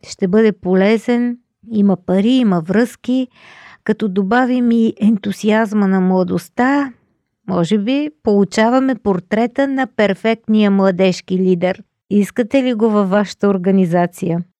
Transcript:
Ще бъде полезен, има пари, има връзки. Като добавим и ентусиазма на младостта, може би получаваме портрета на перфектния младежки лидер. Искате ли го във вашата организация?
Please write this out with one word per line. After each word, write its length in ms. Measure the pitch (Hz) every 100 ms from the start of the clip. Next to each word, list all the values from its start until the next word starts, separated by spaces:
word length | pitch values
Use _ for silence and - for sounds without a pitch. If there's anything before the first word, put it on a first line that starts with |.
| -
Ще 200 | - 190
бъде 240 | 214 220
полезен, 840 | 180 180 185 196 220 233 240 240 240 _ _ 226
има 240 | 214 202 185 -
пари, 240 | 185 214
има 300 | 262 226 175
връзки. 680 | 160 196 240 - - 254 254 _ - - - -
Като 240 | - 220 220
добавим 600 | 185 190 240 254 254 240
и 240 | 233 226 -
ентусиазма 880 | 214 220 202 190 214 214 226 214 196
на 120 | 190
младостта, 920 | 185 185 180 180 - - 247 285 277 - _ _ _ _ -
може 300 | 180 165 214
би 320 | 202 277 302 _
получаваме 720 | - 202 196 - 220 254 262
портрета 720 | 262 208 185 - 214 240 247 277
на 180 | 269 262
перфектния 840 | - 202 190 220 226 - 214 208
младежки 680 | 196 196 180 190 175 - 185
лидер. 440 | 185 175 180 185 - _ _
Искате 520 | 202 196 - 226 277
ли 120 | 254
го 160 | 226 226
във 200 | 208 190
вашата 380 | 202 190 - 202
организация? 960 | 196 180 196 180 175 175 - 180 170 175